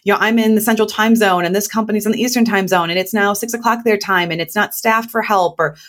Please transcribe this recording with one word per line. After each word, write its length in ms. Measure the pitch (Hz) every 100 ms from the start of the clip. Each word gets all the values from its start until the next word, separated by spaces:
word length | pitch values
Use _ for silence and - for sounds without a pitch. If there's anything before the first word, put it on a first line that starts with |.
| 196
you 80 |
know, 60 | 202
I'm 180 | 208 233
in 160 | 220 214
the 60 |
central 260 | 220 220 214
time 300 | - 214 226
zone 260 | 202 180
and 100 | 170
this 140 | 190 208
company's 380 | 220 220 214 226
in 80 |
the 80 | 220
eastern 240 | 247 247 233
time 240 | 196 190
zone 200 | 180 165
and 80 | 175
it's 160 | 185
now 200 | 220 202
six 200 | 202 226
o'clock 300 | 233 233 233
their 140 | 233 208
time 340 | 202 190 170
and 80 | 165
it's 160 | 165 208
not 180 | 208
staffed 380 | - 233 220 233
for 100 | 226
help," 380 | 220 202 170 -
or 160 | 156 -